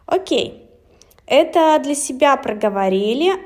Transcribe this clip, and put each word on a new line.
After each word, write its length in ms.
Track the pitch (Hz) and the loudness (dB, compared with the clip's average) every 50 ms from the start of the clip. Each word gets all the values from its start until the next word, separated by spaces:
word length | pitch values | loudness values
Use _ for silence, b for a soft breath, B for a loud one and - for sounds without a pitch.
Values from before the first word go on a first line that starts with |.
| b | b
Окей, 600 | b - 370 381 - 320 247 - - - - - - _ _ b b b b b b b b b | b -2 -2 -2 0 -2 -2 -2 -4 -8 -18 -20 -20 _ _ b b b b b b b b b
это 520 | - - 269 339 330 - 359 320 311 311 302 262 | 0 4 4 4 4 2 2 4 4 4 2 0
для 120 | 277 294 | -2 -6
себя 420 | 277 - - 269 254 294 285 277 | -6 -6 -8 -4 0 2 2 2
проговорили, 960 | 262 269 - 220 214 214 214 196 196 196 190 190 190 202 214 233 269 320 370 381 370 381 | 2 -2 -6 -8 -4 -4 -4 -2 -2 -2 0 0 0 0 -2 -2 0 0 0 -2 -2 -4